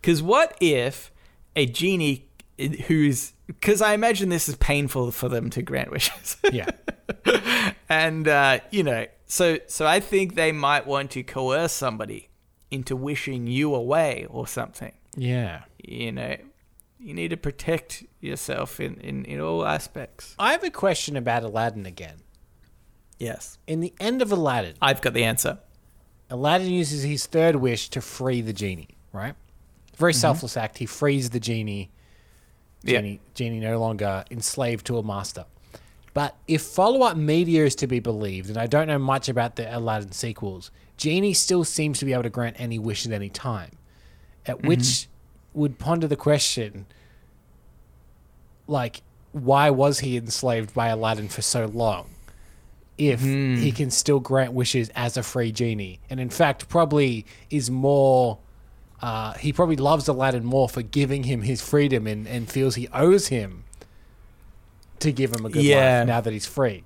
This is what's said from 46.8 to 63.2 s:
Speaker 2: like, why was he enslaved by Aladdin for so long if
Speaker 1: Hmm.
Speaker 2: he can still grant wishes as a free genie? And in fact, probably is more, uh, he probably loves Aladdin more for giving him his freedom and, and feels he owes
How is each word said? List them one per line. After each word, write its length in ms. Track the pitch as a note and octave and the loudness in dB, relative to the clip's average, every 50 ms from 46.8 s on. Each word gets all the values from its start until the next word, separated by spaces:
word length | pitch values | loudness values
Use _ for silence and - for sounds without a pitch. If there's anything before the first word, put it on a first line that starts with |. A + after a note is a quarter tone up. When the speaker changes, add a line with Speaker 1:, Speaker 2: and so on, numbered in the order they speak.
| G2 - - - _ - - - - - _ _ _ _ - - _ - - - - _ - - - - - _ _ - _ _ - - - _ _ | -16 -16 -20 -20 _ -20 -20 -20 -20 -20 _ _ _ _ -20 -20 _ -20 -20 -20 -20 _ -20 -20 -20 -20 -20 _ _ -20 _ _ -20 -20 -20 _ _
Speaker 2:
like, 360 | - D3 C3+ B2 A2+ - - _ - _ - - _ | -4 -2 -2 -2 -4 -6 -12 _ -20 _ -20 -20 _
why 380 | - D3+ B2+ B2+ C#3 C#3 D3 D3+ | -12 -2 4 4 6 8 8 6
was 300 | C#3 B2+ C#3 C#3+ C#3 - | 6 6 6 4 4 2
he 160 | C#3 C3+ B2 | -2 -2 -2
enslaved 580 | A#2+ A#2 A2+ A2 - - B2+ A#2 A2+ A2 G#2 - | -2 -4 -4 -6 -2 0 0 0 0 -2 -2 -2
by 140 | A#2+ A#2 A#2 | 0 0 0
Aladdin 400 | A2+ A2 A2+ A2+ A2+ G#2+ G#2+ G2+ | 0 0 0 0 0 -2 -4 -8
for 120 | - - | -6 -4
so 220 | A2 - - B2 A2+ | -4 -2 0 0 -2
long 440 | G#2+ G#2 A#2 A#2 A2 G2 F2 - - - - - - - - - - - - - - - - - _ - | -2 -2 0 0 0 0 -2 -6 -14 -18 -20 -20 -20 -20 -20 -20 -20 -20 -20 -20 -20 -20 -20 -20 _ -4
if 240 | - D3+ D3 B2+ A#2+ | 0 2 2 2 2
Speaker 1:
Hmm. 340 | C3 C3+ C3+ C#3 C#3 C3 B2+ | 0 0 0 0 0 0 2
Speaker 2:
he 140 | A#2+ - C#3+ | 2 2 0
can 200 | A#2 A2 D3 B2+ | 0 0 -2 0
still 260 | - - - - D3 C#3 | 0 0 2 4 2 2
grant 340 | B2 - C3 C3+ C3 B2 | 2 2 2 2 2 2
wishes 380 | B2 B2+ B2 - - B2+ A#2 A2 - | 0 0 0 2 2 0 -2 -2 -4
as 200 | - B2 A#2+ - | -4 -4 -2 -2
a 60 | C3 | -4
free 300 | A#2+ - - C3 A#2 A2+ | -6 -4 -2 -2 -2 0
genie? 480 | A2 - B2 A#2 A2+ G#2 G2 F#2 F2+ - - - | 0 0 -2 0 0 -4 -6 -8 -10 -16 -12 -10
And 80 | C3 C3 | -6 -6
in 120 | B2+ B2 | -6 -6
fact, 380 | - - E3+ D3 C#3+ - - - | 2 2 2 2 2 -2 -8 0
probably 560 | - E3+ E3 D3 D3 D3 C#3+ C3 A#2+ A2 G#2 - - - - - | 4 4 4 4 4 4 4 4 2 -4 -8 -12 -20 -20 -12 -4
is 220 | D3+ D3 B2 A#2 | -4 -2 -2 0
more, 680 | B2+ C3 C3+ C#3 C#3+ C#3+ C3+ C3+ C3 B2+ B2+ A#2 G#2+ - - - - - - - - - - - - - | -2 2 2 4 6 6 6 8 6 6 4 4 0 -4 -10 -20 -20 -20 -20 -20 -20 -20 -20 -20 -14 -8
uh, 340 | - A#2+ A2 A2 A2 A2 A2 | -6 -4 -4 -4 -6 -6 -8
he 180 | - - D3+ | -4 -2 -2
probably 240 | C#3 - F3+ E3 D#3+ | 2 2 2 2 2
loves 320 | C3+ C3+ C#3+ D#3+ D#3 C3+ D#3 | 2 4 4 4 4 2 0
Aladdin 360 | C#3 B2+ C3 C3+ B2 B2 A#2 | 0 2 2 2 2 0 -2
more 240 | A#2+ B2+ C3+ C3 A#2 | 2 4 4 2 2
for 140 | - B2+ | 0 -6
giving 400 | A#2 G#2+ - D3 C#3+ C3 C#3 C#3+ | -8 -2 0 0 2 2 0 -2
him 200 | C3 B2 C3+ A#2 | 0 -2 -2 0
his 200 | G2+ A#2+ B2+ A2+ | 0 -2 -2 -2
freedom 460 | - - - D3 C#3+ C#3+ C3 A#2+ G#2+ G#2+ | -2 2 4 4 4 4 2 0 0 -2
and, 180 | G#2+ G#2+ G#2+ | -4 -6 -6
and 240 | G#2+ B2 A#2+ A#2 G#2+ | -6 -6 -6 -6 -4
feels 240 | - C3+ C3+ C3 A#2 | 0 0 2 2 0
he 140 | B2 B2 - | -2 -6 -4
owes 400 | - B2 D3 F3 F#3+ G3+ | 0 4 6 6 6 6